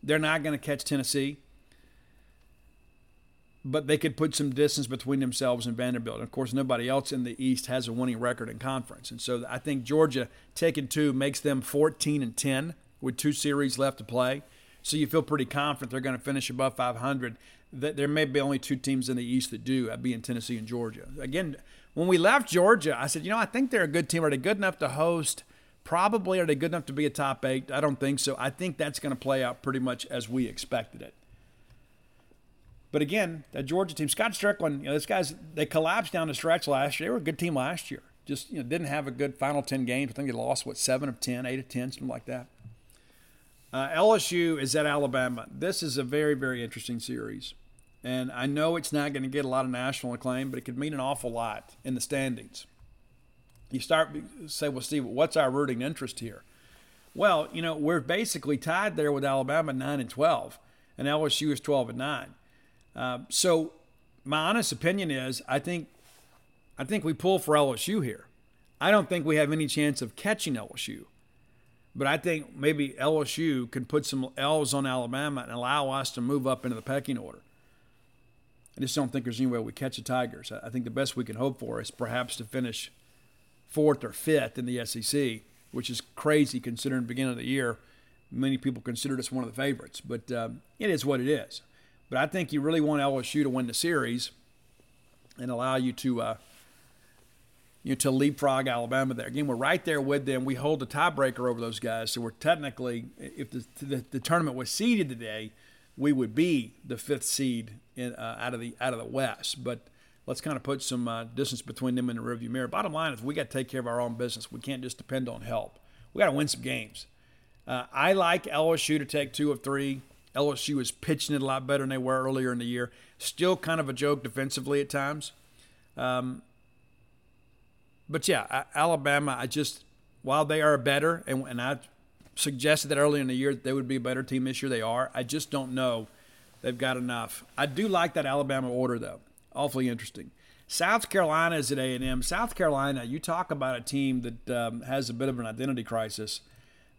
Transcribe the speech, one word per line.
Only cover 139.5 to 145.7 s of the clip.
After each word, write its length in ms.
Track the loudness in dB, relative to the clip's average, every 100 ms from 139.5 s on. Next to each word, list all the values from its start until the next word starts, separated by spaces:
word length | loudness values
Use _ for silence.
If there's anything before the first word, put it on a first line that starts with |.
Awfully 360 | -4 -2 0 0
interesting. 420 | -2 -8 -14 -18 _ _ -20 -6
South 440 | 0 4 4 4
Carolina 480 | 4 4 6 4 2
is 140 | 0
at 60 | 0
A 160 | 0
and 100 | 0
M. 200 | 0 0
South 320 | 0 0 -2 2
Carolina, 480 | 2 4 2 0
you 160 | -4 -6
talk 320 | -2 -2 -2
about 240 | -2 -2 -2
a 60 |
team 400 | -2 0 2 0
that, 280 | -2 -8 -4
um, 320 | -2 -2 -4
has 280 | -2 -2 -2
a 40 |
bit 160 | -2 -2
of 80 | -2
an 80 | -4
identity 380 | -4 -2